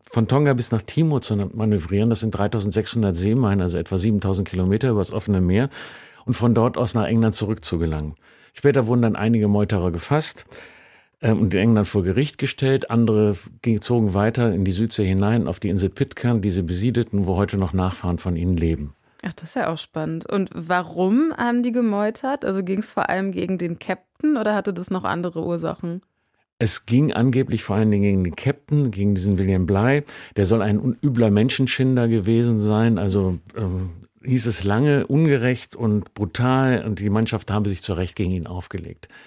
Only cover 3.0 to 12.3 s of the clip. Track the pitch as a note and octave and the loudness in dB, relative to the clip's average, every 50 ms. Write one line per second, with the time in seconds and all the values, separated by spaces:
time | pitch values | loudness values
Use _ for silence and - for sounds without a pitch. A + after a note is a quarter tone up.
3 | G#2+ G2 F2 E2 F#2 G#2 A2+ C3+ B2+ G2+ G2+ G2 F#2 F2+ E2+ E2 E2+ - G2 F2+ | 0 0 0 0 0 2 2 2 2 2 2 2 0 0 -2 -4 -4 -2 -2 0
4 | F#2 A2+ G#2+ G2+ F#2+ F#2+ F#2+ F#2+ G2 - - F#2 F#2 F#2 G2+ A2+ C#3 C3 A2+ G#2 | 0 2 0 0 0 0 0 -2 -2 -2 -2 0 0 2 2 2 2 0 0 0
5 | F#2 - - G#2+ - - G2+ F#2 F2+ F2+ F#2 A2 C3 C3+ - - - - - - | 0 -2 -4 -4 -2 0 0 2 2 2 2 2 0 0 -4 -10 -18 -18 -18 -20
6 | - - - - - - A#2+ - A#2 A#2+ A2 A#2 A2+ B2 - D#2+ B2 G#2+ - - | -20 -20 -20 -10 -6 -4 -2 0 2 2 4 4 2 2 2 0 -2 -2 0 0
7 | G#2 - A#2 A2+ A2+ A2 G2 - G#2+ G2 A2 - - - F2+ D#2+ E2+ E2 D#2 D2+ | 0 0 2 2 2 2 0 0 -2 -4 -4 -4 -4 -4 -2 -2 -2 -2 -2 -4
8 | D2+ D2+ D2+ - _ _ _ _ _ _ _ - - C#3+ B2+ C3+ A#2 G#2+ B2 A#2+ | -6 -8 -10 -14 _ _ _ _ _ _ _ 0 2 2 4 4 2 2 2 2
9 | A#2 A2+ - - G#2 A2+ A#2 A2 G#2 G#2 G2+ G#2 G#2 - A2 F#2 F2 F2+ E2 E2+ | 2 2 0 0 0 2 2 2 4 4 2 2 2 0 0 0 0 0 -2 -4
10 | - - C#3+ D3+ D#3 - - - - - - - - - - - - - - _ | -2 0 0 0 0 -2 -6 -8 -12 -20 -20 -20 -20 -20 -20 -20 -20 -20 -20 _
11 | _ _ _ _ - A#2 A2+ - A2 F#2+ F#2+ F#2 G2+ A#2 A2+ G#2+ G2+ - - G#2 | _ _ _ _ 0 0 2 2 2 2 2 2 4 4 4 4 2 2 0 0
12 | F2 F#2 F2+ A#2 C#3+ D3 | 0 0 0 0 0 -2